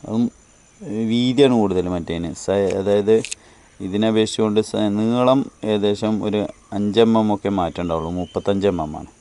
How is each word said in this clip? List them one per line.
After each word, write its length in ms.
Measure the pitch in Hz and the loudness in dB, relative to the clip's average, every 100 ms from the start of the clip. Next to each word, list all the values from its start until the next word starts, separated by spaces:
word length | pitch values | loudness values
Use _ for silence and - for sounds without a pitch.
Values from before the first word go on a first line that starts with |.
| - | -4
അതും 180 | 110 120 - _ _ _ _ 202 107 113 | -2 -2 -4 _ _ _ _ -10 -4 -2
വീതിയാണ് 440 | 120 123 123 139 120 | 0 0 4 6 6
കൂടുതൽ 240 | 101 92 90 90 | 2 0 0 -4
മറ്റേതിന്. 360 | 82 85 82 - - | -4 -4 -4 -6 -2
സ-, 260 | 98 98 95 | 0 0 0
അതായത് 360 | 98 101 101 110 117 - - - _ _ 95 | 0 0 4 2 2 -14 -18 -20 _ _ -6
ഇതിനെ 200 | 101 110 | -2 0
അപേക്ഷിച്ചുകൊണ്ട് 480 | 110 110 - 110 104 107 | 2 0 0 0 0 -2
സ-, 160 | 101 107 101 | -2 -2 0
നീളം 420 | 110 120 123 135 131 - 110 | 0 2 2 2 0 -8 -2
ഏകദേശം 460 | 104 104 101 107 107 104 | 0 0 0 -2 -2 -2
ഒരു 120 | 104 101 - _ 101 | -2 -4 -8 _ -4
അഞ്ച് 220 | 104 101 113 | 0 4 4
എം 80 | 110 | 4
എം 80 | 107 101 | 2 0
ഒക്കെ 140 | 101 98 | -2 -2
മാറ്റം 220 | 82 76 87 | -2 -4 -4
ഉണ്ടാവുള്ളൂ, 260 | 82 80 90 | -2 -4 -6
മുപ്പത്തഞ്ച് 460 | 87 - 90 98 98 | -6 -6 -2 0 0
എം 80 | 90 76 | 0 -6
എം 60 | 82 | -8
ആണ്. 80 | - _ | -14 _